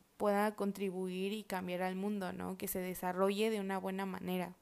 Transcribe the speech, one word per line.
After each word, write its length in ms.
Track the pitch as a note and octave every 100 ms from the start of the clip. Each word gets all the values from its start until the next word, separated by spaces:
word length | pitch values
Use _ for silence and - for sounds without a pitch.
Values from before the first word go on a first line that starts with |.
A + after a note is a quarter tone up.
| _ -
pueda 380 | G#3 G3+ G#3+ G#3
contribuir 800 | G3+ F#3+ G3 F#3 F#3 F#3 F#3+
y 80 | G#3+
cambiar 400 | G3+ F#3+ F3+ F3+
al 140 | F#3 F#3
mundo, 360 | G3+ G#3 F3+
¿no? 240 | F#3 F3+ F#3
Que 120 | G3+
se 100 | F#3+
desarrolle 720 | F#3 F3+ F#3 F3+ G3 G3+ A3
de 100 | A3
una 200 | F#3+ F#3+
buena 260 | F#3+ F#3+ G3
manera. 480 | F#3 F3+ F3+ F3 F3+